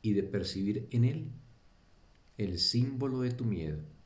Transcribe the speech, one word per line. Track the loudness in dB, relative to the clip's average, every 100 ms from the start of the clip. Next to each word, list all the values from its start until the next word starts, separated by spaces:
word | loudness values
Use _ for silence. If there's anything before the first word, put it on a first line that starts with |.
y | 0
de | 2
percibir | 0 -2 -2 -2 0 -2 0
en | 2
él | 4 2 -6 -10 -18 -20 -20 -20 -20 -20 -20 -20 -16 -4
el | -2 0
símbolo | 2 4 2 0 -2 0
de | -2
tu | 0
miedo. | -2 0 -2 -4 -8 -16